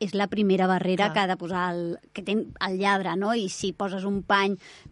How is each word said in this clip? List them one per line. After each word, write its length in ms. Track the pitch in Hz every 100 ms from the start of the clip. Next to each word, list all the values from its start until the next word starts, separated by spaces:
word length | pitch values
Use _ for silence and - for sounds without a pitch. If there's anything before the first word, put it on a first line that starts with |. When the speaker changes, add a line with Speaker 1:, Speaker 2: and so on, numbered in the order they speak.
Speaker 1:
és 140 | 202
la 140 | 202 202
primera 340 | 208 202 185 185
barrera 440 | 185 185 185 202
Speaker 2:
Clar. 20 |
Speaker 1:
que 80 | 160
ha 60 | 190
de 20 | 185
posar 300 | 175 180 180
el, 240 | 175 170 170 -
que 80 | -
té 160 | 196 208
el 400 | 311 - 190 185
lladre, 320 | 202 196 185 175
no? 180 | 208
I 160 | 240 190
si 220 | - 196
poses 320 | 160 196 190 196
un 140 | 196
pany 340 | - 202 196 190 - - -